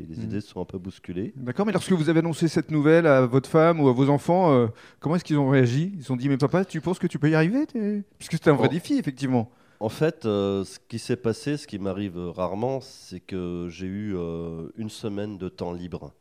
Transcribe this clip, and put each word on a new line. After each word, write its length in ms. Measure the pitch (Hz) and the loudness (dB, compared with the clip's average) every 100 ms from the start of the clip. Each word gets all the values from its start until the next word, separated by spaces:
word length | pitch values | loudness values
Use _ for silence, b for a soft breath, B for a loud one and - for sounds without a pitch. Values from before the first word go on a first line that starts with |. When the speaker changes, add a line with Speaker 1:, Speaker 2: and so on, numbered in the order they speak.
| 80 | -12
Speaker 1:
les 80 | 80 | -10
Speaker 2:
Mhm. 60 | |
Speaker 1:
idées 180 | 113 101 | -8 -8
se 80 | - | -8
sont 120 | 92 | -10
un 40 | 87 | -10
peu 120 | 95 | -10
bousculées. 560 | 92 - - 87 123 135 | -12 -14 -10 -8 -8 -8
Speaker 2:
D'accord, 300 | 123 127 208 | -6 -2 0
mais 60 | |
lorsque 180 | 185 - | -2 0
vous 180 | 180 151 | 0 2
avez 100 | 165 | 2
annoncé 280 | 165 143 165 | 2 0 0
cette 220 | 170 - | 0 -2
nouvelle 380 | 151 143 165 165 | 2 6 6 6
à 180 | 135 123 | 6 4
votre 240 | 135 135 | 2 2
femme 300 | 160 165 165 | 4 4 6
ou 80 | 139 | 4
à 40 | |
vos 160 | 123 139 | 4 4
enfants, 440 | 143 - 180 175 | 2 2 4 6
euh, 140 | 131 113 B B B | 4 4 B B B
comment 160 | 135 175 | -2 -2
est-ce 80 | - | 0
qu'ils 120 | 147 | 0
ont 100 | 135 | 4
réagi ? 420 | 135 120 131 180 196 | 4 4 2 -2 -4
Ils 60 | |
se 60 | 123 | -6
sont 80 | 123 | -2
dit, « 140 | 139 | 0
Mais 80 | 131 | 2
papa, 280 | 135 175 190 | 2 2 -2
tu 160 | 160 | -4
penses 180 | 160 185 | -4 -2
que 80 | 180 | -2
tu 100 | 165 | 0
peux 120 | 165 | 2
y 40 | 156 | 4
arriver ? 300 | 160 262 302 | 4 2 -2
T'es » 380 | 233 208 208 - _ | -2 -2 -4 -6 _
Puisque 140 | - | -8
c'était 180 | 165 165 | 0 4
un 20 | 143 | 4
vrai 120 | 131 | 4
Speaker 1:
En 40 | |
Speaker 2:
défi, 220 | 143 - 277 | 0 0 -2
effectivement. 500 | 151 131 135 123 110 b b b | -2 -4 0 0 0 b b b
Speaker 1:
En 80 | 110 | -6
fait, 360 | - 156 160 113 | 0 -2 0 -2
euh, 380 | 101 98 98 | 0 2 0
ce 160 | 92 - _ | -4 -10 _
qui 120 | 117 | -10
s'est 180 | - 120 | -4 -2
passé, 400 | 117 107 143 147 | -2 -4 -4 -6
ce 100 | - | -6
qui 100 | 101 | -8
m'arrive 380 | 95 95 101 87 | -6 -4 -6 -6
rarement, 640 | 87 78 90 98 123 135 | -8 -4 -4 -2 -4 -4
c'est 400 | - - - 90 | -8 -18 -18 -18
que 480 | - 92 87 87 87 | -10 -8 -6 -6 -8
j'ai 180 | 85 92 | -10 -10
eu, 280 | 101 107 92 | -8 -6 -6
euh, 540 | 85 82 85 82 82 - | -4 -6 -8 -10 -12 -12
une 120 | 110 | -12
semaine 480 | - 113 101 104 98 | -10 -8 -8 -8 -8
de 120 | 90 | -10
temps 240 | - 87 | -8 -8
libre. 400 | 87 90 82 73 - | -8 -10 -12 -12 -20